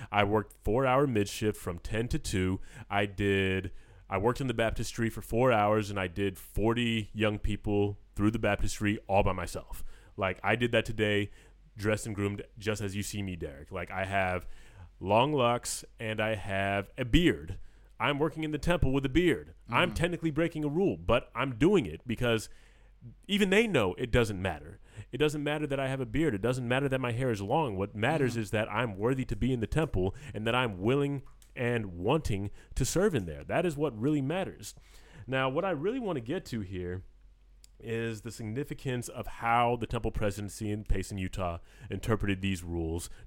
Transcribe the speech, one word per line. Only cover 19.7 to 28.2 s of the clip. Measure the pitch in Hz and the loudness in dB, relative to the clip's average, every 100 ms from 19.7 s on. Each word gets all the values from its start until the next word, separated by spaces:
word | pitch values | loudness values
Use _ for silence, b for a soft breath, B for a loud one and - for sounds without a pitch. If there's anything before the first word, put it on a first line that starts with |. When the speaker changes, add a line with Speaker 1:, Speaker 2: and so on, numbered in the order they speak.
Speaker 1:
I'm | 120 175 | 2 2
Speaker 2:
Mm-hmm. | - | 2
Speaker 1:
technically | 170 120 165 | 0 0 -2
breaking | 143 165 156 151 | 0 0 0 -2
a | |
rule, | 147 190 87 | 2 2 2
but | 87 117 - | 2 2 2
I'm | 117 135 113 | -4 -2 4
doing | 151 208 95 | 6 6 2
it | 80 - | -4 -4
because | 113 123 113 - b b b b b 117 - - | 0 2 2 0 b b b b b -20 -16 -2
even | 196 202 | 2 4
they | 196 233 | 4 4
know | 165 98 90 | 4 2 0
it | 123 | 0
doesn't | 120 113 98 | 2 2 0
matter. | 95 78 76 - B B 104 | -2 -4 -10 -18 B B -8
It | 123 | 0
doesn't | 151 151 | 0 0
matter | 147 151 151 | -2 -2 -2
that | 135 | -2
I | 135 | -2
have | 135 | -2
a | 123 | -2
beard. | 120 160 | 0 0
It | 104 | 2
doesn't | 113 131 120 | 0 0 0
matter | 127 139 | 2 2
that | 131 | 0
my | 127 | -2
hair | 117 131 | 0 0
is | 107 | 0
long. | 101 147 147 95 | 0 0 0 -2
What | 101 107 | -4 0
matters | 113 160 | 2 2